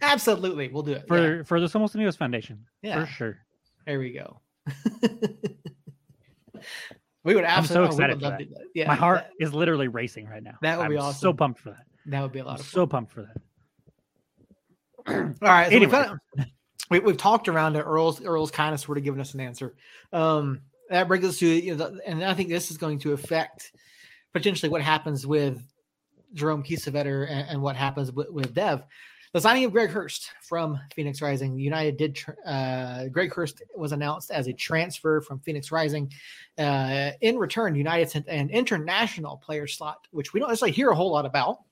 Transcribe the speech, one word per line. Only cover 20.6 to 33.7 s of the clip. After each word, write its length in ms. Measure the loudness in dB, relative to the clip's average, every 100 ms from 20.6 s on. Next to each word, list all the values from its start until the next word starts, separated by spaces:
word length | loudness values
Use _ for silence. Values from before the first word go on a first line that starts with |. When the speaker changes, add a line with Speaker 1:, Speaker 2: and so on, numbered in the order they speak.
| -10 _ 0
Speaker 1:
that 180 | 2 4
brings 160 | 2 2
us 120 | 2
to, 80 | 4
you 280 | 4 2 -2
know, 140 | -4
the, 100 | -8 -6
and 160 | -4
I 100 | -2
think 160 | 0 -2
this 220 | -2 -4
is 60 | -6
going 200 | -4 -2
to 140 | -2
affect 580 | -2 0 -2 -2 -8 -20 _ _ -20 -20 -20 _
potentially 380 | -2 0 0 0
what 100 | 0
happens 460 | 2 2 0 -4 0
with 360 | 2 2 -2 -12 _ _ _ _ _ _
Jerome 300 | -4 -2 -2
Kiesewetter 680 | -4 -6 -4 -2 -2 -2 -4
and, 180 | -6 -6
and 120 | -4
what 140 | -2 -2
happens 360 | -2 -2 -4
with, 200 | -4 -6
with 240 | -4 -4 0
Dev. 280 | 0 0 -6 -20 -20 -20 -4
The 60 | 2
signing 240 | 4 6
of 80 | 4
Greg 180 | 2 2
Hurst 400 | -2 -6 -10 -12 -18
from 360 | -6 -4 -2 -6 -8
Phoenix 280 | -8 -6 -4
Rising. 360 | -4 -2 -4 -4
United 380 | -2 0 0 0
did 200 | -2 -4
tr-, 160 | -14 -12 -6
uh, 600 | -4 -2 -4 -6 -8 -4
Greg 260 | -2 -2
Hurst 280 | -2 -6 -6 -16